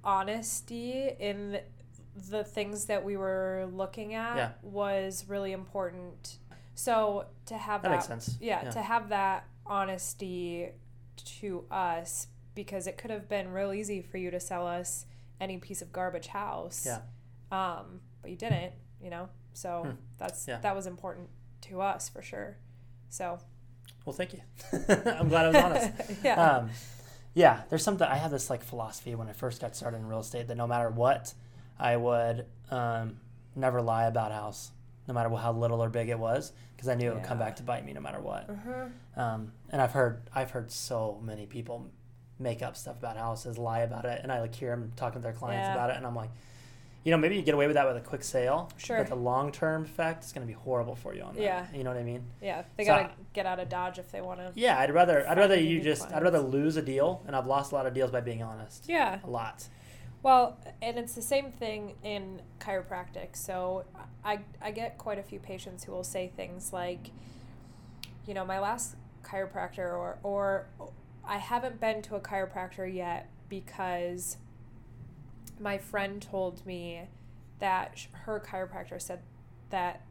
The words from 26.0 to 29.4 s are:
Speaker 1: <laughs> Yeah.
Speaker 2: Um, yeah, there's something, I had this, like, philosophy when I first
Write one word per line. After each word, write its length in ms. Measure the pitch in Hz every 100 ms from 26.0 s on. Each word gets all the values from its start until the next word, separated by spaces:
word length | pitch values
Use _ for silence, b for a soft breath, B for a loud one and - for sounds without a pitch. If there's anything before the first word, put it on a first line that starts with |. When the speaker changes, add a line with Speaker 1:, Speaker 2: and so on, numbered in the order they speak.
| 190 196
Speaker 1:
<laughs> 60 |
Yeah. 180 | 277 196
Speaker 2:
Um, 280 | 160 135 113 113 B B B B B
yeah, 280 | 165 160 113 -
there's 140 | 160
something, 220 | - 190 170
I 100 | 135
had 140 | 160
this, 180 | 139 -
like, 120 | 123
philosophy 520 | - 120 110 - -
when 140 | 113 110
I 40 |
first 280 | 104